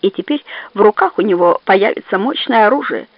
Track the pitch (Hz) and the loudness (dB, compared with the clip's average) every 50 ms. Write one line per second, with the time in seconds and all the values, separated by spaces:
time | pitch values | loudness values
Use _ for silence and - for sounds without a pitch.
0 | - 196 190 - 185 - 294 294 - - - - - - _ 208 202 214 208 - | 0 -2 -2 -2 -6 -4 -4 -6 -6 -10 -16 -16 -16 -16 _ 2 2 2 4 2
1 | 381 370 - - - 214 190 175 175 175 - - _ - 196 190 196 214 - - | -2 -2 0 -2 -2 0 0 2 2 2 2 0 _ 0 2 2 2 0 -2 -4
2 | 220 - - 185 196 254 311 - - - 254 226 214 208 233 285 277 - - 110 | -6 -4 -4 -2 -2 -2 -4 -6 -6 -2 2 2 4 4 2 0 -2 -6 -8 -8
3 | - - _ | -10 -12 _